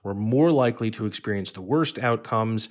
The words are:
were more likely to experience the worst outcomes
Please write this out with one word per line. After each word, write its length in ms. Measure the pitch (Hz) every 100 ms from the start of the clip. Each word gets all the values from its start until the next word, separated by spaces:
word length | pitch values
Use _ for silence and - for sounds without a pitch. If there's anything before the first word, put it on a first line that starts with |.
were 120 | 98
more 380 | 101 107 127 165
likely 380 | 147 123 120 113
to 160 | 107 107
experience 460 | - 107 101 92
the 100 | -
worst 360 | 92 151 151 -
outcomes 680 | 120 113 - 113 110 110 -